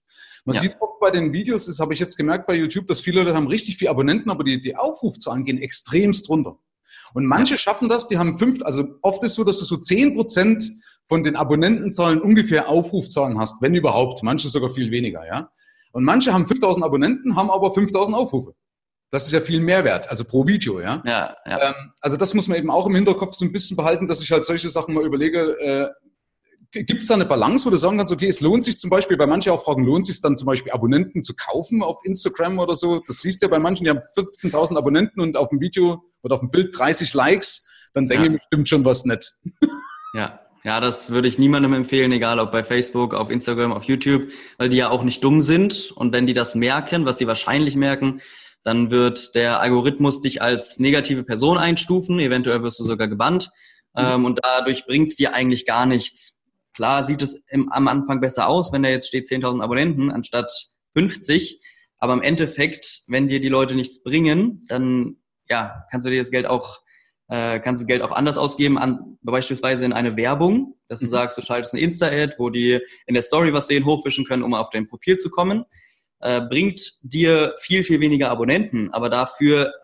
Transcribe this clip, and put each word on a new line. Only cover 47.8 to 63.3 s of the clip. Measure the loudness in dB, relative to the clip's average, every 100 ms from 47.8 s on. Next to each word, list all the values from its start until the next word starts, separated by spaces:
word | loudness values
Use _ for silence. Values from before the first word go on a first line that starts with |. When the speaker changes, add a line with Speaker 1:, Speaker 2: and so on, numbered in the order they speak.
| 0 0 -2 -4 -10 -20 -20 _
Speaker 2:
dann | -2 0 2
wird | 4 2 0 -4
der | 0 2 2
Algorithmus | 2 2 2 2 0 0
dich | -4 -2
als | 0 0 -2 -2
negative | 2 2 0 -2
Person | -4 0 2 2
einstufen, | 2 0 0 -2 0 0
eventuell | 0 0 0 -2
wirst | -2 -6
du |
sogar | -4 -2 -2
gebannt. | 0 0 0 -2 _ -20 _ _
Speaker 1:
Mhm. | -2
Speaker 2:
Ähm, | 0 2 0
und | 0
dadurch | 0 0 0 -4
bringt's | -2 0 0 0
dir | 0
eigentlich | 0 0 0
gar | 0 0 2
nichts. | 2 -2 -10 -16 -18 _ _ _
Klar | -4 0 0
sieht | 0 -2
es | -4 -8 -6
im, | -2 -2
am | 0 2
Anfang | 0 -2 -2
besser | -2 0 0
aus, | 0 0
wenn | 0
da | 0
jetzt | 0 -2
steht | -6 -4
zehntausend | -4 -2 -2
Abonnenten | -2 0 0 0 -2
anstatt | -4 -4 -4 -2 -4 -6 _ _
fünfzig, | -2 0 -2 0 0 0 -10 -20 _ _ _
aber | -2
im | 0
Endeffekt, | 0 0 -2 -2 -4 -4 -8 -8 -4
wenn | -2
dir | 0